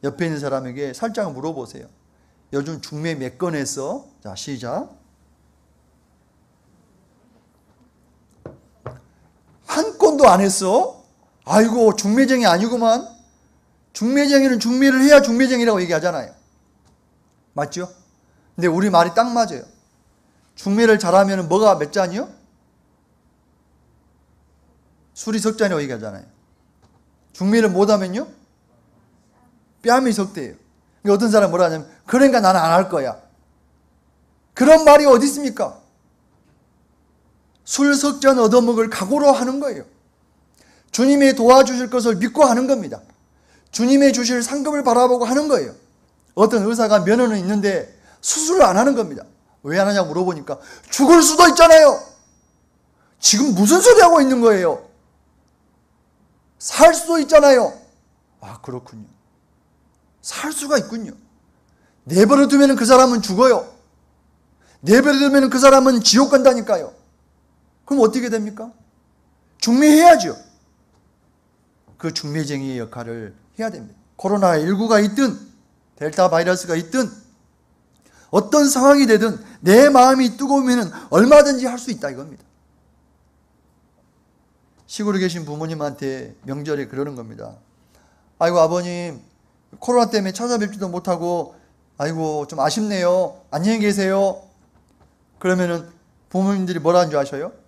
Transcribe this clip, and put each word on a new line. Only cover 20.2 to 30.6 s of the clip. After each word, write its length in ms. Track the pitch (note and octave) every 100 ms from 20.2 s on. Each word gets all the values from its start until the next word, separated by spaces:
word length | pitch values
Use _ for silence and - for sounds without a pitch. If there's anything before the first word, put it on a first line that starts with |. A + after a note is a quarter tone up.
| _ _ _ _
중매를 440 | - G3+ A#3 G#3+
잘하면은 480 | F#3 F#3 G3 F#3+ E3+
뭐가 300 | F3+ G#3+ F#3
몇 140 | D3
잔이요? 360 | G3+ F#3 F#3 D4+ - _ _ _ _ _ _ _ _ _ _ _ _ _ _ _ _ _ _ _ _ _ _ _ _ _ _ _
술이 260 | - - A3
석 180 | G#3+ A3
잔이라고 240 | G#3 E3+
얘기하잖아요. 420 | C#3+ A#2+ G#2+ G2 - _ _ _ _ _ _ _ _ _ _
중매를 360 | - F#3+ A3+ A3
못하면요? 580 | F3+ G3+ G#3 F#3 F#3+ D#4+ - _ _ _ _ _ _ _ _ _ _ _ _ _ _
뺨이 280 | A#3 A#3+ C4
석 200 | G#3+ G3
대예요. 220 | F3 B2 -